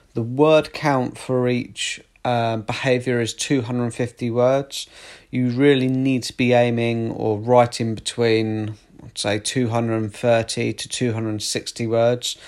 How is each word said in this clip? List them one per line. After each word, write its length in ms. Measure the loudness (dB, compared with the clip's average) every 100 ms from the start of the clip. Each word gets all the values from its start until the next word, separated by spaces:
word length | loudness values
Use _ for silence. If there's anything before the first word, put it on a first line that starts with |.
| _
The 80 | -6
word 500 | -4 4 6 6 4
count 460 | -2 0 0 -2 -6
for 320 | -4 0 0
each, 500 | -2 -4 -8 -8 -8 -14 _
uh, 340 | -2 0 0 -2
behaviour 640 | -4 -4 0 0 2 -2
is 140 | -2
two 300 | -4 -2 0
hundred 280 | 0 -4 -4 -4
fifty 340 | -6 -4 -4
words. 580 | 2 2 2 -2 -10 -12 -16 -20 -20 -8
You 180 | -2 0
really 380 | 4 6 6 2
need 340 | 0 0 0
to 140 | -2 -2
be 160 | 2
aiming 580 | 4 4 2 0 -2 -4
or 280 | -4 -2 -2
writing 560 | 4 4 4 0 -4 -4
between, 800 | -6 0 2 2 0 -4 -6 -10 _ -20
I'd 140 | -16 -6
say, 220 | -4 -2
two 300 | -2 -2 0
hundred 440 | 0 -2 -2 -4
thirty 600 | -2 2 2 0 -4 -4
to 140 | -6 -8
two 260 | -4 -2
hundred 280 | -2 -4 -4
sixty 460 | -4 -6 -6 -8 -2
words. 500 | 2 2 2 -4 -10